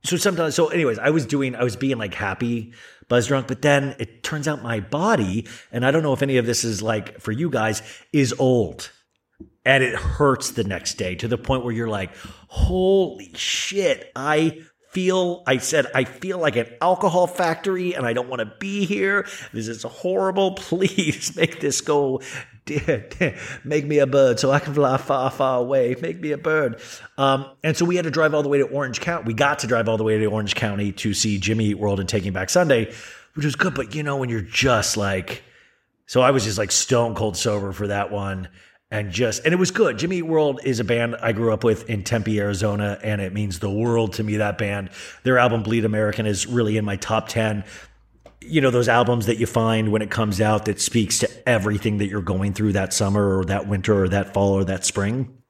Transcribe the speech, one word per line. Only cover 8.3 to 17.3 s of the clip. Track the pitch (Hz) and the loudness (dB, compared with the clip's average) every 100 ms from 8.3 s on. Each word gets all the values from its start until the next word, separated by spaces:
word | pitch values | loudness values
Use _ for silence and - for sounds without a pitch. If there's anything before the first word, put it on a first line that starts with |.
| - | 2
old. | 131 123 92 69 - _ _ _ _ _ - _ | 4 4 2 -4 -16 _ _ _ _ _ -20 _
And | - 135 | 0 2
it | 127 | 0
hurts | 110 - - 143 127 - | -2 -6 0 0 0 -4
the | - | -4
next | 101 92 - | -4 -4 -8
day | - 92 90 | -6 -6 -4
to | 120 | -4
the | 117 | -4
point | - 131 | -2 -4
where | 120 | -2
you're | 113 117 | -6 -4
like, | 104 95 - - - _ | -6 -8 -12 -20 -20 _
"Holy | - - 185 185 196 180 - - | -2 0 2 2 2 0 -4 -18
shit, | - - - - 196 180 131 - 120 | -10 -6 -4 -4 -2 0 -2 -4 -6
I | 139 151 160 160 - _ _ | 0 2 2 -2 -18 _ _
feel," | 190 185 185 180 175 - | -2 2 2 0 -2 0
I | 135 | 0
said, | 127 156 131 | 2 0 2
"I | 139 | 0
feel | 127 - 185 180 | -2 -6 -8 -2
like | 156 120 | 0 0
an | 113 - | -4 -2
alcohol | 170 185 196 175 | 0 2 2 2
factory | 175 | 0